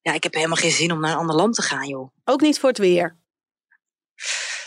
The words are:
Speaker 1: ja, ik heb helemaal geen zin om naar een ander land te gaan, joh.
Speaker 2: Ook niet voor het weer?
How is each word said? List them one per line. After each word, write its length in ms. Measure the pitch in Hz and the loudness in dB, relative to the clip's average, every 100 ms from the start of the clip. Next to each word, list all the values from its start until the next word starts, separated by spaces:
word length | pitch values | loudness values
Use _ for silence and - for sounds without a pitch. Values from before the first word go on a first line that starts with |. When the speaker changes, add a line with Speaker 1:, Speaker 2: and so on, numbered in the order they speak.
Speaker 1:
ja, 120 | - | -2
ik 100 | 156 | -2
heb 120 | 175 | -2
helemaal 220 | 160 160 165 | -2 -2 0
geen 140 | 170 | 0
zin 220 | 156 165 | 0 0
om 80 | 165 | 0
naar 100 | 156 | -2
een 40 | 156 | -2
ander 180 | 165 156 | 0 2
land 180 | 202 | 2
te 80 | 233 | 0
gaan, 240 | - 139 139 | -4 -4 -6
joh. 220 | 135 135 _ | -8 -12 _
Speaker 2:
Ook 160 | - 262 | -2 2
niet 180 | 302 285 | 4 4
voor 100 | 269 | 2
het 100 | 240 | 2
weer? 380 | 190 175 170 _ _ _ _ _ _ _ _ _ _ _ - - - - | 4 4 0 _ _ _ _ _ _ _ _ _ _ _ -8 -6 -8 -10